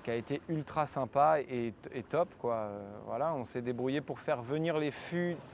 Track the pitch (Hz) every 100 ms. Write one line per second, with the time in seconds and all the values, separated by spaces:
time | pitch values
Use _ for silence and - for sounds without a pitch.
0 | - 117 110 143 - 160 143 - 147 -
1 | 127 139 147 156 131 123 117 101 - 135
2 | 110 151 175 - 123 113 107 101 101 104
3 | 107 113 151 151 113 127 120 120 127 139
4 | 135 143 - 143 117 151 160 156 151 -
5 | - 170 175 165 -